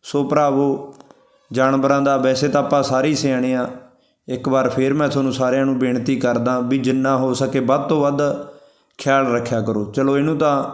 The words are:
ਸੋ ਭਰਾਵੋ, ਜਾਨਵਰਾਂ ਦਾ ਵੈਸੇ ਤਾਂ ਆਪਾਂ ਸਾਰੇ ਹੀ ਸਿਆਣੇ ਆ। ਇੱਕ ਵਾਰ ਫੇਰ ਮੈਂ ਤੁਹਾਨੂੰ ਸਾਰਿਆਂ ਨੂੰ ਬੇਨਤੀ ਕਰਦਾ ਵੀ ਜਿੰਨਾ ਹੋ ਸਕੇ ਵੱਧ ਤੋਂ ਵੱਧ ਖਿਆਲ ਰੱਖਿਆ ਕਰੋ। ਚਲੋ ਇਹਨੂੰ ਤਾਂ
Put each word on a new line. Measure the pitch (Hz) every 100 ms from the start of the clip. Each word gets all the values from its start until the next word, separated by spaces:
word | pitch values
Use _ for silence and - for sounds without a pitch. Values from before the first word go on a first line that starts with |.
ਸੋ | - 143
ਭਰਾਵੋ, | 135 147 147 135 139 143 - - - - _ _ _
ਜਾਨਵਰਾਂ | 120 131 135 135 139
ਦਾ | 139 139
ਵੈਸੇ | 131 131 147
ਤਾਂ | 143
ਆਪਾਂ | 135 143
ਸਾਰੇ | 131 131 143
ਹੀ |
ਸਿਆਣੇ | 147 139 127 127
ਆ। | 127 127 - - _ _ _ -
ਇੱਕ | 127 139
ਵਾਰ | 131 127
ਫੇਰ | - 131
ਮੈਂ | 143 147
ਤੁਹਾਨੂੰ | 139 135
ਸਾਰਿਆਂ | 123 127 135 135
ਨੂੰ | 131
ਬੇਨਤੀ | 127 123 120 131
ਕਰਦਾ | 123 120 117 127
ਵੀ | 123 135
ਜਿੰਨਾ | 127 131 131 135
ਹੋ | 131
ਸਕੇ | 127 135 135
ਵੱਧ | 120 139 143
ਤੋਂ | 156
ਵੱਧ | 143 143 143 - - - _ _ _ -
ਖਿਆਲ | 143 135 135
ਰੱਖਿਆ | 120 117 117
ਕਰੋ। | 107 104
ਚਲੋ | 104 123 135 139
ਇਹਨੂੰ | 151 147
ਤਾਂ | 156 143 -